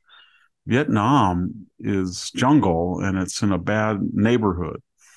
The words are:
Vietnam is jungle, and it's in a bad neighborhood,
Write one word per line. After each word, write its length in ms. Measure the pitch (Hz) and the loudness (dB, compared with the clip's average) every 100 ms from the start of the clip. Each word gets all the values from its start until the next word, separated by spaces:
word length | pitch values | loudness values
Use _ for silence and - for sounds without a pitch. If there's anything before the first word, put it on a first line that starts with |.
| _ - _ _ _ _ - | _ -20 _ _ _ _ -2
Vietnam 1000 | 117 147 110 110 143 98 87 90 - - _ | 0 2 2 4 4 2 2 -2 -6 -16 _
is 520 | 107 98 92 90 - | -4 -2 -2 -6 -10
jungle, 640 | - 123 147 98 82 90 85 | -2 2 4 4 0 -2 -2
and 180 | 95 95 | -2 -2
it's 240 | 92 - | -4 -2
in 100 | 101 | -2
a 60 | 90 | 0
bad 400 | 92 107 107 101 - | 0 0 0 -2 -2
neighborhood, 640 | - 110 120 104 87 80 - - _ _ | 0 2 2 2 -2 -6 -10 -16 _ _